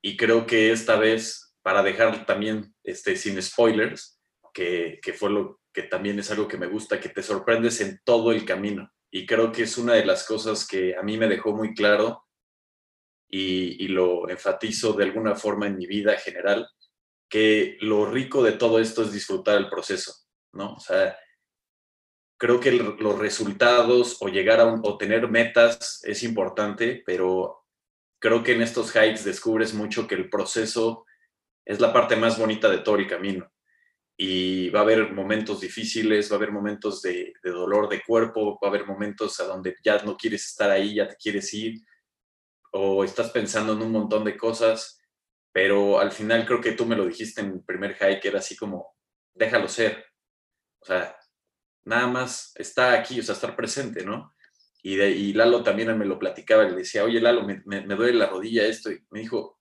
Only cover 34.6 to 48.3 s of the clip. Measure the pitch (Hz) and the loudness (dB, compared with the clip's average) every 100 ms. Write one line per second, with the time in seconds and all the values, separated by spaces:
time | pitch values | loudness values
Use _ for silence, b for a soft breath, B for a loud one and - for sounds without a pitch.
34.6 | 90 104 104 110 107 98 95 107 107 98 | 0 2 4 4 2 -4 -4 -4 -4 -8
35.6 | 95 - 113 113 110 107 104 104 104 101 | -8 -8 -6 -2 2 2 2 -2 -2 -4
36.6 | 104 104 107 95 92 90 90 - 92 87 | -6 -4 -6 -6 -6 -6 -8 -10 -8 -4
37.6 | 90 101 104 95 - 113 113 113 104 101 | 0 0 0 -4 0 2 2 -2 -4 -2
38.6 | 101 101 - 98 104 101 107 - 92 95 | -2 -2 -4 -8 -8 -6 -8 -6 -8 -6
39.6 | 92 92 107 104 104 - 113 104 - - | -8 -2 0 0 -2 -6 -6 -6 -8 -2
40.6 | 104 98 101 104 95 - 107 101 98 104 | 2 2 0 -2 -4 -4 -6 -6 -6 -8
41.6 | 113 113 b b _ _ _ _ _ _ | -8 -10 b b _ _ _ _ _ _
42.6 | _ 95 98 98 95 - 113 123 107 110 | _ -2 0 0 0 -2 -2 -2 -2 -2
43.6 | 110 107 113 113 104 107 107 98 113 113 | -2 -2 -2 -2 0 -2 -2 -4 -4 0
44.6 | 113 110 - _ _ _ _ _ _ 92 | 0 0 -6 _ _ _ _ _ _ 0
45.6 | 98 101 101 95 98 - 107 117 113 120 | 4 4 4 4 2 -2 0 0 2 0
46.6 | 113 110 117 110 92 85 110 - 101 92 | 0 -2 -2 0 -2 -4 -10 -8 -8 -8
47.6 | - 92 98 - 98 98 98 | -8 -6 -6 0 2 2 -2